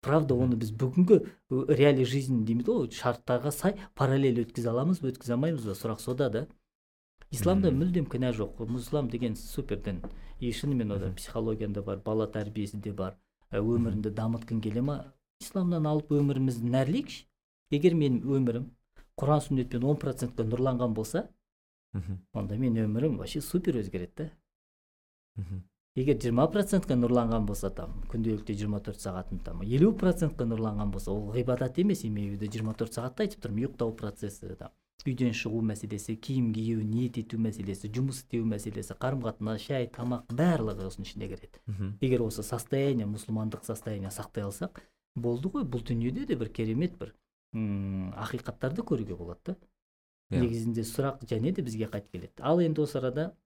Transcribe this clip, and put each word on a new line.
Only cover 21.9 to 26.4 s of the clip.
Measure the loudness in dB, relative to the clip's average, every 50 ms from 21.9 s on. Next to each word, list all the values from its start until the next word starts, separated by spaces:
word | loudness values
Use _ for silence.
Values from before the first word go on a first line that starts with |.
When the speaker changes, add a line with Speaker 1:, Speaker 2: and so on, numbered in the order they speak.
| _
Speaker 2:
Мгм. | -6 -4 -4 -8 -8 -10 _ _
Speaker 1:
онда | -6 -4 -4 -2
менің | 0 2 2 2 2 2 2
өмірім | 2 2 2 2 0 0
вообще | -4 -6 -6 -6
супер | -6 0 0 0 2 2 0
өзгереді | 0 -2 -2 -4 -6 -6 -6 _
да. | -10 -10 -10 -10 _ _ _ _ _ _ _ _ _ _ _ _ _ _ _ _ _ _ _ _ -10
Speaker 2:
Мгм. | -8 -8 -8 -10 -10 _ _ _ _ _ _
Speaker 1:
Егер | -2 2 2 2 2
жиырма | 2 2 4 4